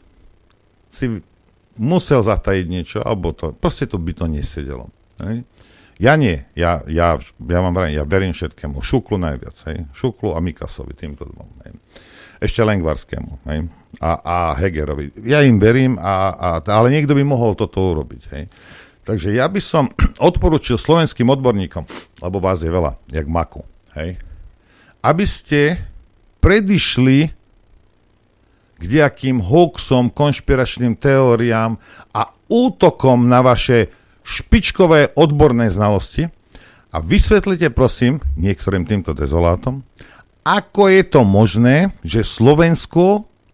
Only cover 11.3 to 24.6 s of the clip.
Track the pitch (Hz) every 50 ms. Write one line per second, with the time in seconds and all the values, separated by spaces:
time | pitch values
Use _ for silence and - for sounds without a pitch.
11.3 | - - - - - - - - - - _ _ _ - - - - - - -
12.3 | _ _ - - - - 113 107 104 95 80 80 76 - - _ - - - -
13.3 | 73 - _ 78 76 78 82 82 - _ _ _ - - - 82 82 - - 80
14.3 | 85 87 87 80 69 69 87 98 80 76 76 69 73 71 71 71 - - 107 117
15.3 | 143 147 143 135 113 101 101 110 120 131 131 127 123 - 82 98 98 95 95 95
16.3 | - - 87 90 82 82 73 - 104 110 117 123 139 156 147 139 143 139 139 143
17.3 | 139 117 120 113 95 - 110 - - 98 95 92 85 76 67 - - 58 - -
18.3 | - 69 80 98 _ _ - - - - - _ _ _ _ - 110 95 76 101
19.3 | 101 120 131 170 196 202 - - - 160 135 117 - - - - - - 127 180
20.3 | 170 - - 175 156 135 - - 123 107 - - 156 170 160 - - - 123 120
21.3 | 139 135 131 127 110 101 92 - - 87 76 - - - - _ _ - - 90
22.3 | 92 98 90 92 95 82 80 80 85 92 82 69 - - _ - 73 80 76 71
23.3 | 82 82 78 - - 78 - - _ _ _ _ _ 80 78 87 90 - - -
24.3 | - - - - _ _